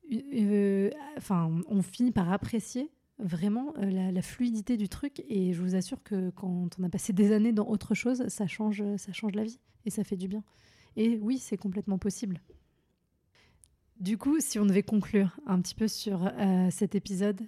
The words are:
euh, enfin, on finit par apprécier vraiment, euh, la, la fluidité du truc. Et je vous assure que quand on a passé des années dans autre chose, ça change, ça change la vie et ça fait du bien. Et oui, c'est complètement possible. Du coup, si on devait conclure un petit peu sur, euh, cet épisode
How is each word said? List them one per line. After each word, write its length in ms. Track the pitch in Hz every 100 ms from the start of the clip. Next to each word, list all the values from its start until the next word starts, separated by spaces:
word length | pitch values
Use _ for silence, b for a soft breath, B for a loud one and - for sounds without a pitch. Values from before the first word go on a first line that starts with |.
| 339
euh, 760 | 233 277 262 208 208 202 196 196 302 285 302
enfin, 340 | - 180 165 165 -
on 140 | 202
finit 300 | 175 - 247
par 200 | 214 175
apprécier 580 | 196 - 226 - 247 294 _ _ _
vraiment, 540 | 202 165 196 220 277 311
euh, 100 | 196
la, 220 | 190 185
la 80 | 185
fluidité 560 | - - 247 226 202 240
du 100 | 196
truc. 360 | - 285 - -
Et 240 | 214 185
je 100 | 170
vous 140 | 180 190
assure 260 | 180 269
que 260 | - 196 185
quand 400 | 175 190 180 180 -
on 40 |
a 60 | 180
passé 220 | 190 -
des 220 | 185 202
années 180 | 214 220
dans 160 | 214 208
autre 280 | 214 - 208
chose, 300 | 240 254 247
ça 180 | - 190
change, 340 | - 214 202 202 202
ça 160 | -
change 220 | 180 220 196
la 80 |
vie 160 | 220 240 _ _ -
et 40 |
ça 160 | - 208
fait 100 | 190
du 140 | 185
bien. 140 | 208 208 b b b b -
Et 220 | 220 233
oui, 160 | 208 262
c'est 200 | - 190
complètement 400 | 202 185 196 190
possible. 420 | 202 - 214 175 _ - _ _ _ _ _ _ _ b b b b _ _ _
Du 200 | 185 214
coup, 200 | 269 311
si 200 | - 214
on 60 | 208
devait 160 | 190
conclure 560 | 202 214 185 208 196 - 285
un 120 | 185
petit 140 | 180
peu 140 | - 220
sur, 440 | - - 190 185 -
euh, 300 | 196 185 185
cet 240 | 175 202
épisode 480 | 202 - 185 208 202